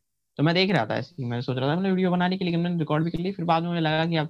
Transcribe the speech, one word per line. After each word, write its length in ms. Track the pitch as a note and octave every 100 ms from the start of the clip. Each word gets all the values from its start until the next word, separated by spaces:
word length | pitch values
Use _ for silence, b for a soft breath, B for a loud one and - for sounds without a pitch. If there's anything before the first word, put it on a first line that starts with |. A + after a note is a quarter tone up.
| - _ _ -
तो 60 |
मैं 120 | D3+ E3+
देख 160 | F#3+
रहा 140 | E3+ A2
था 100 | A2
ऐसे 200 | - -
ही, 60 | B2
मैं 160 | A#2+
सोच 160 | B2 B2+
रहा 120 | C3+
था 60 | E3
मैंने 140 | G3
वीडियो 220 | F#3 F#3
बनाने 260 | F3 F3+ F#3+
के 80 | F3+
लिए, 120 | E3+
मैंने 220 | F3 F3
रिकॉर्ड 240 | D3+ D3+
भी 80 | E3
कर 80 | E3+
ली, 120 | F3+
फिर 140 | G3+ E3+
बाद 180 | E3
में 60 | E3+
मुझे 120 | E3+
लगा 240 | D#3+ D#3 E3
कि 100 | E3
अब 140 | D3